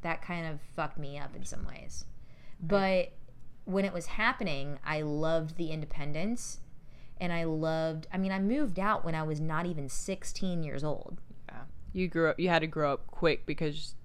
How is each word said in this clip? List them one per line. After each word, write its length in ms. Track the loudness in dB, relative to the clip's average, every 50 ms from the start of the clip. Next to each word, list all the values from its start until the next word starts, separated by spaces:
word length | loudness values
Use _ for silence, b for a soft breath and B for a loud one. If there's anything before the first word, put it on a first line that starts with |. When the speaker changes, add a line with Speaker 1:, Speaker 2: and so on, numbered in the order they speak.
| -2
Speaker 1:
that 180 | -2 -2 -2
kind 260 | -2 -4 -4 -4 -4
of 140 | -4 -4 -4
fucked 380 | -6 -6 -4 -4 -4 -2 0 -2
me 180 | -2 -2 -4 -4
up 160 | -4 -4 -2
in 80 | -2 -2
some 200 | 0 0 0 0
ways. 400 | 0 -2 -4 -6 -4 -4 -4 -4 -4 -6 b b b b b b b b b
Speaker 2:
Right. 80 | 0 4
Speaker 1:
But 440 | 4 6 6 6 4 4 4 2 -2 -10 -12 -12 -12 -10 -10 -10 -10 -10 -6 0 2
when 120 | 2 2
it 80 | 2 0
was 140 | -2 -4
happening, 760 | 0 0 2 2 2 2 2 0 0 0 0 0 -2 -2 -2 -2
I 180 | -2 0 0 0
loved 540 | 0 0 2 2 4 4 2 2 0 -2
the 140 | -2 -2 0
independence. 880 | 0 -2 0 0 2 2 4 4 2 2 2 2 0 0 -2 -6 -6 -6 -8 -8 -10 b b b b b b b b -2
And 120 | 0 0 2
I 120 | 2 2
loved, 640 | 2 2 2 2 2 2 2 0 0 -2 -4 -6 -4 -2
I 60 | 0
mean, 140 | 0 0 2
I 80 | 2
moved 400 | 2 2 4 4 4 4 4 2
out 240 | 4 2 4 4 4
when 100 | 2 2
I 80 | 2 0
was 180 | 0 0 0
not 240 | 0 2 2 2 0
even 220 | 0 -2 -2 -4 -2
sixteen 760 | -2 -2 -2 -2 -4 -4 -2 -4 -2 0 0 2 2 2 0
years 180 | 0 0 0 0
old. 380 | 0 0 -2 -2 -6 -6 -6 -6 -6 -10 -10 -10 -10
Speaker 2:
Yeah. 120 | -10 -8 -8 -8 -8 -8 -8 -6 -2
You 160 | -2 0 0
grew 200 | 2 4 4 4
up, 100 | 4 4
you 80 | 2 4
had 100 | 4 4
to 60 | 4
grow 260 | 2 0 0 2 2 2
up 140 | 0 -2
quick 400 | -4 -2 2 4 4 4 4 0
because 480 | -2 -2 0 0 0 0 -2 -2 -2 -4 -6 -6